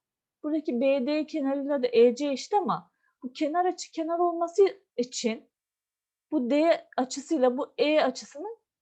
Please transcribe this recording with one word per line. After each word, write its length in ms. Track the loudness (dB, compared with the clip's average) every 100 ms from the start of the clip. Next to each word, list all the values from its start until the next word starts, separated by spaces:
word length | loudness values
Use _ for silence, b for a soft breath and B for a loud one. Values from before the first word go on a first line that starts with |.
| _ _ _ _
Buradaki 380 | -4 -4 -2 0
B 260 | 2 2 0
D 200 | -2 -4
kenarıyla 560 | -4 -2 -2 -2 -2
da 40 | 0
E 280 | 6 6 4
C 140 | -2
eşit 240 | -4 -2
ama 380 | 0 0 -2 -6 _ _ _
bu 100 | -14
kenar 320 | -4 -2 0 0
açı 260 | -2 -8
kenar 280 | -6 -4 0
olması 420 | 0 0 0 4 4 2 _ -6
için 520 | -6 -4 -4 -4 -10 _ _ _ _ _ _ _ _
bu 180 | -4 0
D 380 | 2 2 0 -2 -6
açısıyla 600 | -4 -6 -4 0 2 0
bu 160 | -4 -2
E 240 | 2 2
açısının 560 | 0 -2 -10 -14 -12 -14 _ _